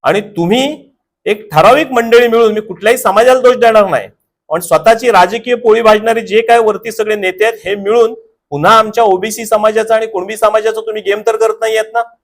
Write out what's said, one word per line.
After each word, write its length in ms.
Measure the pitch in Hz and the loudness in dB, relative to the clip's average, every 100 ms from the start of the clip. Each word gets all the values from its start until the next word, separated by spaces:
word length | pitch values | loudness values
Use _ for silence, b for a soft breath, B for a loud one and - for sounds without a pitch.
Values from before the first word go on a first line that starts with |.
आणि 180 | 131 185 214 - | -2 -4 -6 -6
तुम्ही 560 | 170 233 277 302 _ _ _ _ - | -2 0 -2 -6 _ _ _ _ -8
एक 220 | 214 - | -8 -2
ठराविक 400 | 151 185 269 311 | 2 4 4 2
मंडळी 360 | 254 233 233 240 | -2 2 2 4
मिळून, 260 | 233 226 | 2 2
मी 80 | 208 | 0
कुठल्याही 360 | 214 180 208 247 | -8 -4 -2 0
समाजाला 420 | 220 196 247 254 | 0 2 2 4
दोष 160 | 247 247 | 2 2
देणार 340 | 233 220 196 | 2 2 2
नाही, 180 | 139 95 _ _ _ _ | -2 -6 _ _ _ _
पण 100 | 160 | -8
स्वतःची 520 | 170 160 208 226 254 | -2 0 2 2 2
राजकीय 440 | 202 180 226 240 240 | 2 2 0 -4 -2
पोळी 260 | 240 220 | 2 2
भाजणारे 400 | 226 214 220 226 | 4 2 2 -4
जे 200 | 190 208 | -2 -2
काय 180 | 226 233 | 2 2
वरती 320 | 220 208 226 | 2 -2 -8
सगळे 240 | 214 214 214 | -6 -4 -2
नेते 300 | 185 180 220 | -4 -2 -4
आहेत 140 | 220 - | -4 -8
हे 100 | 202 | -8
मिळून 380 | 196 233 226 - _ _ _ | -2 0 0 -2 _ _ _
पुन्हा 260 | 143 165 220 | -2 2 4
आमच्या 260 | 220 214 | 2 0
ओबीसी 420 | 220 185 214 220 220 | 0 0 -4 -8 -4
समाजाचा 500 | 220 214 220 220 220 | 0 0 -2 0 -2
आणि 120 | 220 | -2
कुणबी 300 | 214 190 214 | -8 -8 -2
समाजाचा 440 | 220 214 214 220 | 0 0 -2 -4
तुम्ही 200 | 220 214 | -6 -6
गेम 200 | 190 208 214 | -4 -2 -2
तर 80 | 214 | 0
करत 220 | 220 214 | -2 -2
नाहीयेत 320 | 220 220 220 | -4 -4 -4
ना. 80 | 226 233 _ | -6 -6 _